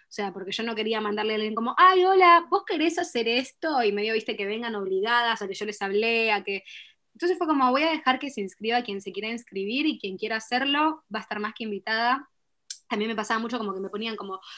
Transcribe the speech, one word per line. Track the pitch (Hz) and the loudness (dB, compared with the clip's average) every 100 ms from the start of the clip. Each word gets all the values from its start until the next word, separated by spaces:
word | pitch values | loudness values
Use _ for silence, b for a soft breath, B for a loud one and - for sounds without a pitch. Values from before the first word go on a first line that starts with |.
| b | b
sea, | - 202 | -6 -6
porque | 185 185 | -6 -8
yo | 202 | -6
no | 226 202 | -4 -4
quería | 220 220 | -2 -2
mandarle | 214 208 214 | -2 -2 0
a | 220 | 0
alguien | 214 214 | -2 -2
como, | 233 277 | -2 6
"Ay, | 359 370 370 | 8 8 6
hola, | 381 359 339 - | 8 8 8 6
¿vos | 392 - | -2 0
querés | 339 330 339 | 0 0 0
hacer | 339 240 226 | -2 -2 0
esto?", | 240 254 - 320 277 | 0 -2 -6 -2 2
y | 220 | 2
medio, | 202 214 | 2 0
viste, | 226 220 214 | -2 -2 -4
que | 196 | -4
vengan | 220 233 214 | -4 -4 -4
obligadas, | 190 190 214 240 233 220 | -2 0 2 2 2 0
o | 202 | -4
que | |
yo | 196 208 | -6 -8
les | 208 | -4
hablé, | 196 202 226 233 226 | -2 0 2 2 2
a | 202 | 0
que... | 202 196 B B B B _ | -2 -8 B B B B _
Entonces | - 349 359 | -4 -2 0
fue | 330 | 0
como, | 285 254 | 2 4
voy | 262 | 4
a | 320 | 2
dejar | 311 262 254 | 0 0 0
que | 285 | -4
se | 233 | -8
inscriba | 190 - 220 240 | -8 -6 -2 -2
quien | 240 196 | -2 -8
se | 196 | -10
quiera | 185 214 | -8 -8
inscribir, | 233 - 196 196 254 302 | -8 -10 -8 -4 -2 -2
y | 226 | -2
quien | 196 185 | -6 -8
quiera | 214 220 | -6 -6
hacerlo | - 247 277 285 311 311 _ | -4 -2 0 2 0 -2 _
va | 208 | -10
a | |
estar | - 214 | -6 -6
más | 208 - | -6 -6
que | 220 | -8
invitada. | 196 214 220 240 262 - _ _ _ - - - | -6 -4 0 2 0 -2 _ _ _ -18 -18 -6
También | 208 220 | -2 -2
me | 220 | -2
pasaba | 208 226 | -2 -2
mucho | 226 240 | -2 -4
como | 208 | -4
que | 190 | -6
me | 190 | -8
ponían | 208 226 220 | -6 -6 -6
como, | 190 190 B | -8 -10 B